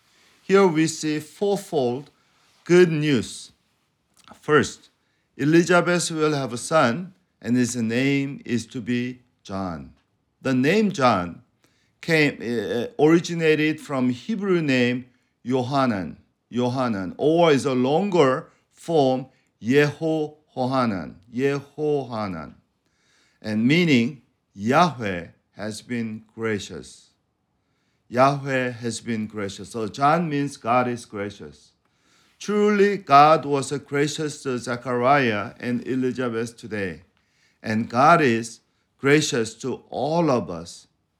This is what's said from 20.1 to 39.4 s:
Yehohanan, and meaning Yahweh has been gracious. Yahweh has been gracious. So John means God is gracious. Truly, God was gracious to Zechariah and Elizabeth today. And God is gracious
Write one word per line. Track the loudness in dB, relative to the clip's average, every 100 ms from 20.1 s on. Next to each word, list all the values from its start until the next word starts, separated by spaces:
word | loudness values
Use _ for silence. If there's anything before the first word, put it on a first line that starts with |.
| -2 -4 -10 _ -6 -2 0 0 -2 -8 -16 _
Yehohanan, | -2 -2 -2 -8 -6 -2 -2 -4 -8 -6 -8 -12 -18 _ _ _ _ _ _ _ _
and | -6 0 2
meaning | 2 4 4 2 -4 _ _ _
Yahweh | -8 0 2 2 0 -6 -6 -10 _ _
has | -12 -12 -12
been | -8 -6 -6 -10 -16
gracious. | -8 -4 -4 -6 -14 -16 -20 _ _ _ _ _ _ _ _ _ _ _
Yahweh | 2 2 2 -4 -2 -2
has | -6 -8 -8
been | -6 -6 -6
gracious. | -8 -8 -10 -12
So | -8 -8
John | 0 2 2 0
means | -4 -6 -6
God | -2 0 0
is | -6
gracious. | -10 -10 -10 -10 -20 -20 _ _ _ _ _ _ _ _
Truly, | -4 2 2 4 2 2
God | 6 8 8 6
was | 2 -4 -2
gracious | -8 -6 -2 -2 -2 -8 -8
to | -6 -6
Zechariah | -6 -8 -4 0 2 4 2 -2 -6 -8
and | -6 -6 -4
Elizabeth | -4 -4 -4 -6 -4 -8 -10
today. | -10 -6 -6 -8 _ _ _ _ _ _
And | -4 -4 -2
God | 2 6 6
is | 4 0 -4 -14 _ _ _ _
gracious | 2 4 2 -2